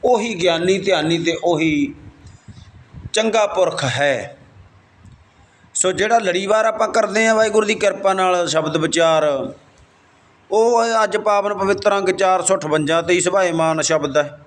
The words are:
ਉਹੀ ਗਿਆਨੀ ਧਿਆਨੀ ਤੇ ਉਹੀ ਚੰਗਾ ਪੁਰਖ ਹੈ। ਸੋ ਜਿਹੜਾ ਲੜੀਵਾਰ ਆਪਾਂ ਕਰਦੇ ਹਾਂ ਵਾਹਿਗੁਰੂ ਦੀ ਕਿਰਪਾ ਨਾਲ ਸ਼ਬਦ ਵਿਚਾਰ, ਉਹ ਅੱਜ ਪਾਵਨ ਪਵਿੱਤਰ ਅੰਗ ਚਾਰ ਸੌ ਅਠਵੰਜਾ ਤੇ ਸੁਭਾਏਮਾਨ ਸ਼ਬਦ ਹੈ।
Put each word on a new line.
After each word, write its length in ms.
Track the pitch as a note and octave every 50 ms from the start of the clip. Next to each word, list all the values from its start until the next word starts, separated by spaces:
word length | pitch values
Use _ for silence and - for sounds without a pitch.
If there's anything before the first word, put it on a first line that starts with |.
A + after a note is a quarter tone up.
| -
ਉਹੀ 300 | B3 B3 A3 G#3+ A#3 A3
ਗਿਆਨੀ 440 | E3+ E3+ F3+ E3+ E3 E3+ F#3 F#3+ G3
ਧਿਆਨੀ 400 | F#3 G3 F#3 D#3+ D3+ D#3+ E3 E3
ਤੇ 180 | D#3+ D#3+ E3 - -
ਉਹੀ 500 | E3+ F3 D3+ D#3+ D#3+ D3+ D3 C#3+ C#3+ - - - - - - - - - - _ - - - - - - - - _ - - - - -
ਚੰਗਾ 340 | A3 A3 A3+ G#3 A3 G#3+
ਪੁਰਖ 380 | G#3 - F#3 F#3 E3 C#3+ - C#3+
ਹੈ। 540 | C3+ A#2+ C3 C#3+ C#3+ C3+ A#2 G2 - - - - - _ - - - _ - _ _ _ _ - - - _ _ _ _ _ _ _ _ _ _ - _
ਸੋ 180 | - - F3+ F3+
ਜਿਹੜਾ 260 | D#3 F#3+ G#3+ A#3 A#3
ਲੜੀਵਾਰ 460 | G#3+ F#3 F3 F#3 G3 G3 G#3+ G#3+ A3
ਆਪਾਂ 240 | A3 A3 - A3 G#3
ਕਰਦੇ 380 | - A3+ G#3+ G3+ F#3+ G#3+ A3
ਹਾਂ 80 | A3 A3
ਵਾਹਿਗੁਰੂ 320 | A3 A3 A3 G#3 A3 G#3+
ਦੀ 80 | G#3 A3
ਕਿਰਪਾ 380 | - - G3+ F#3 - - G3 F#3+
ਨਾਲ 340 | F#3+ F#3+ F#3 F3+ F3+ F3
ਸ਼ਬਦ 300 | D#3+ D3 D#3 D3+ D3+ D3+
ਵਿਚਾਰ, 760 | D#3+ D#3 D#3+ - E3 E3 E3 D#3+ D#3 D3+ D3+ C#3+ C3+ C3 C3+ - - _ _ _ _ - _ _ _ _ _ _ _ _ _ _ _ _ _
ਉਹ 320 | F#3 G#3+ A3+ A#3 A#3+ A#3 A3+ A#3 A3+ A3+ A3
ਅੱਜ 120 | G#3 F#3
ਪਾਵਨ 380 | G#3 - G#3+ G#3 G3+ G3 G#3 G#3 F#3+
ਪਵਿੱਤਰ 380 | G3 F#3+ G3+ G3 - G#3 G3 G3
ਅੰਗ 100 | G3 F#3
ਚਾਰ 340 | F#3 - G3 F#3 F#3 F#3 E3+
ਸੌ 140 | - F#3+
ਅਠਵੰਜਾ 460 | F#3+ D3+ D#3 D3+ D#3 D3+ C#3+ D#3+ E3 E3+
ਤੇ 180 | E3+ F3+ F3+
ਸੁਭਾਏਮਾਨ 600 | - F3+ F3+ G3 F#3+ F3 D#3+ E3 D#3+ D#3+ D#3+ D#3+
ਸ਼ਬਦ 360 | D3 - D#3+ D#3 D3 C#3+ C3+
ਹੈ। 240 | D3+ D3 C#3+ - - -